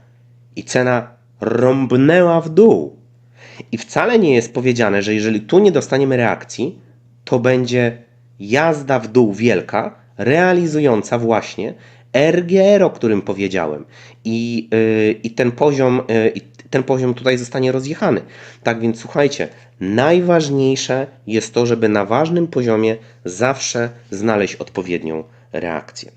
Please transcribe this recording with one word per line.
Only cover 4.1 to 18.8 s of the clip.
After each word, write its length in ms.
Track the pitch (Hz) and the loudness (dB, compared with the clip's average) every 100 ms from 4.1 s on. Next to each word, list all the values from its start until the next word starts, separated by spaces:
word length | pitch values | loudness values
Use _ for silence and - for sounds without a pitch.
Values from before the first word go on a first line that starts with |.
| 233 | 4
nie 140 | 170 | 4
jest 200 | 120 - | 2 0
powiedziane, 480 | 127 127 120 107 101 | -2 -2 0 2 0
że 120 | 101 | 0
jeżeli 280 | 107 107 107 | 0 0 -2
tu 180 | 110 180 | 2 4
nie 120 | 208 | 4
dostaniemy 460 | 151 - 135 135 127 | 2 0 0 2 2
reakcji, 640 | 113 87 - - 139 - - _ _ _ | 0 -2 -6 -8 -8 -8 -20 _ _ _
to 160 | - 127 | -4 0
będzie 580 | 127 127 123 123 120 - - _ _ - | 2 2 0 0 0 -4 -14 _ _ -18
jazda 600 | 101 131 165 147 135 127 | -4 0 0 0 -2 -2
w 80 | 113 | 2
dół 260 | 117 110 | 2 2
wielka, 640 | 98 117 92 - 104 208 - _ - | 2 0 0 -2 -4 -6 -10 _ -6
realizująca 1000 | 104 160 185 180 165 151 143 107 - 120 | 0 2 2 2 0 0 2 0 0 -2
właśnie 560 | 117 107 - - 113 - - - _ | 0 0 -2 -8 -10 -12 -20 -20 _
R 320 | 127 156 175 175 | 0 2 0 0
G 180 | 190 | 2
R, 200 | 190 202 | 4 4
o 60 | 165 | 2
którym 320 | - 117 101 | 0 -2 0
powiedziałem. 640 | 107 98 98 92 78 76 - - - - 113 | -2 -4 -4 -4 -4 -6 -12 -20 -20 -14 -6
I, 440 | 113 117 117 - | -4 -4 -6 -2
y, 460 | 110 110 110 107 110 | 0 2 2 0 -2
i 80 | - | -4
ten 200 | - 123 | -2 -2
poziom, 500 | 120 151 135 127 127 - | 0 0 2 2 0 0
y, 220 | 113 110 98 | 0 0 -2
i 60 | - - - | -8 -20 -6
ten 140 | 139 | -4
poziom 300 | 127 131 127 | -2 -2 -2
tutaj 240 | 123 131 127 | -2 -2 -2
zostanie 340 | 120 139 131 | -4 -2 -2
rozjechany. 500 | 131 135 170 196 101 - - - - | -2 -6 -4 -2 -2 -4 -16 -20 -8
Tak 160 | 117 | -6
więc 200 | 113 | -2